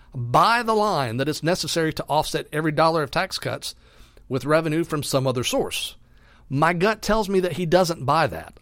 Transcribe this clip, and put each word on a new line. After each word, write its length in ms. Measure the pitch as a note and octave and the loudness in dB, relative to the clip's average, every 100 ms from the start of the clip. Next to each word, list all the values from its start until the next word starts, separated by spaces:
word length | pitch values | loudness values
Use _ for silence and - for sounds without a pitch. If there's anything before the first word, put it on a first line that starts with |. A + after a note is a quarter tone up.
| - | -14
buy 480 | B2+ A#2+ C3+ F#3 A#3 | -10 0 4 6 4
the 140 | A3+ A3 | 2 2
line 420 | G#3 E3+ B2+ A#2 | 2 0 0 -2
that 100 | C3+ | -4
it's 160 | D3 | -2
necessary 480 | D3+ F3+ D#3 E3+ D#3+ | -2 -2 -2 -2 -2
to 120 | - - | -2 -2
offset 400 | D3 D3 D3+ B2+ | -2 0 -4 -6
every 180 | D3+ D#3 | -4 -2
dollar 300 | D3 D#3+ D#3+ | 2 2 2
of 100 | C#3 | 0
tax 280 | E3 F#3+ - | -2 -4 -4
cuts 340 | C3 A#2 - - - - - - - | -6 -6 -10 -14 -20 -20 -20 -20 -8
with 180 | C3 C3 | -4 2
revenue 380 | D#3 D#3+ D3+ | 2 2 -2
from 200 | E3+ D3+ | -2 -4
some 240 | - C#3 C3 | -2 0 0
other 160 | B2 | -2
source? 520 | A#2 C4+ A2+ - - - - - - - - | -2 -2 -2 -6 -8 -12 -20 -20 -20 -20 -6
My 260 | C3 D#3+ | 0 2
gut 280 | F3 G3 G#3+ | 2 0 0
tells 260 | - G#3+ F#3+ | 0 0 2
me 120 | G3 | 0
that 140 | F3+ | 0
he 120 | E3 F3 | -2 2
doesn't 400 | E3+ F3 E3 B2+ | 4 4 0 0
buy 220 | D#3 C#3+ | 2 0
that. 320 | E2 D2+ - | -2 -14 -20